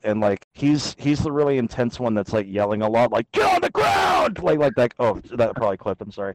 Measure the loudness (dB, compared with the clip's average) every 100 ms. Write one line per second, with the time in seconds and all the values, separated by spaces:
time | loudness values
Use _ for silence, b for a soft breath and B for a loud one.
0 | -2 0 0 0 _ -2 0 2 -2 -6
1 | -2 0 0 0 2 2 -2 -2 -4 -2
2 | -2 -2 0 -2 -2 -2 0 0 2 2
3 | 2 2 0 0 2 2 0 0 0 2
4 | 2 2 0 -2 -2 2 2 2 -2 0
5 | -2 -2 -8 -2 -2 0 -2 -2 -6 -8
6 | -10 -10 -8